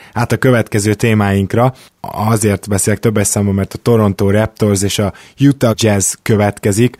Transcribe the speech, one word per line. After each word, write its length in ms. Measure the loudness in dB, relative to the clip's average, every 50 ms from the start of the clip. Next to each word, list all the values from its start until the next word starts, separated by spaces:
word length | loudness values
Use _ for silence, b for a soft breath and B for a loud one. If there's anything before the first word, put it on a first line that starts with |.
| B B
át 200 | B -6 -4 -2
a 40 | -2
következő 580 | 0 2 2 2 2 0 -2 -2 -2 0 0 0
témáinkra. 800 | 0 0 0 2 2 2 2 0 0 0 0 0 0 0 0 -2 B B B B _
Azért 680 | -16 -12 -8 -4 -2 -2 0 0 0 0 0 -2 -2 -4
beszélek 300 | -2 -2 0 0 -2 0
többes 280 | 0 -2 0 0 -2
számban, 280 | -2 -2 -2 0 0 0
mert 200 | -2 -2 -4 -6
a 40 | -4
Toronto 520 | 0 0 2 2 2 2 0 0 0 0
Raptors 520 | 2 0 0 -2 -2 -2 0 0 0 0
és 160 | -2 -2 -2 -2
a 140 | -4 -4 -6 B B B B B
Utah 320 | 2 2 2 2 0 0 0
Jazz 380 | 0 0 0 0 0 0 -4 -6 -6
következik. 720 | -2 0 0 2 2 0 -2 -2 -2 -2 0 2 0 0 -2